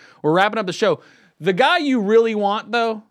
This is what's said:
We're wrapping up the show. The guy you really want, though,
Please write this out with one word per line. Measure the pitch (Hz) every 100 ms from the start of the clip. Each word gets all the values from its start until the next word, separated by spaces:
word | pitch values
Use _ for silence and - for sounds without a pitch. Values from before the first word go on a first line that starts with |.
| - _
We're | 151
wrapping | 175 208 220
up | 185
the |
show. | - 208 147 _ _ _ _
The | 160
guy | 185 269 349
you | 294 254
really | 196 226 226
want, | 214 202 214 208
though, | 233 226 220 -